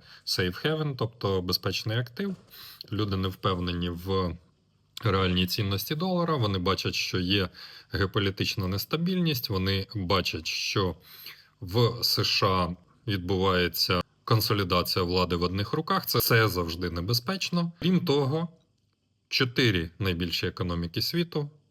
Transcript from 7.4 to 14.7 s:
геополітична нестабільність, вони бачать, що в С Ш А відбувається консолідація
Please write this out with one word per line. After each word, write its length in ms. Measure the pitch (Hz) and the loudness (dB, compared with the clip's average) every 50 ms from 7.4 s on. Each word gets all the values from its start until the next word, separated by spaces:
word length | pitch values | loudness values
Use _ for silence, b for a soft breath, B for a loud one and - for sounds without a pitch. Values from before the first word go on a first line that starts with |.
| 92 87 B B B B B B B B | 0 -2 B B B B B B B B
геополітична 760 | - - 98 92 - 110 101 98 95 - 110 90 - - 92 92 | -2 0 0 0 0 0 0 0 0 -2 -2 -2 -2 -2 -2 -2
нестабільність, 800 | 95 101 - - - 156 170 180 185 185 175 165 143 123 - - | -2 -4 -4 -2 -2 -2 0 0 0 2 2 0 0 -2 -2 -2
вони 380 | 104 95 92 95 98 95 98 - - | -2 0 2 2 0 0 -2 -4 -6
бачать, 520 | 107 92 87 98 95 87 - - 85 80 - | -4 0 2 2 2 2 0 -2 -4 -6 -6
що 480 | - - - - - 104 98 90 80 - B B B B B B B B B B B B | -6 -4 -4 -2 0 0 0 0 -2 -4 B B B B B B B B B B B B
в 420 | - 90 90 117 120 107 - - - | -8 -2 2 4 4 2 2 0 0
С 200 | - - - 101 | 0 0 2 2
Ш 240 | - - - - 101 | 2 2 2 2 4
А 280 | 95 92 90 85 87 - - _ _ _ - - | 4 2 2 0 -2 -8 -12 _ _ _ -6 -4
відбувається 920 | 101 95 87 87 98 92 95 98 92 90 87 87 - - - - 95 90 90 _ _ _ - | -4 -2 -2 0 0 2 2 4 4 4 2 0 0 0 0 0 0 0 -2 _ _ _ -2
консолідація 800 | - 120 107 101 - 113 104 98 87 | 2 2 2 4 2 0 0 0 2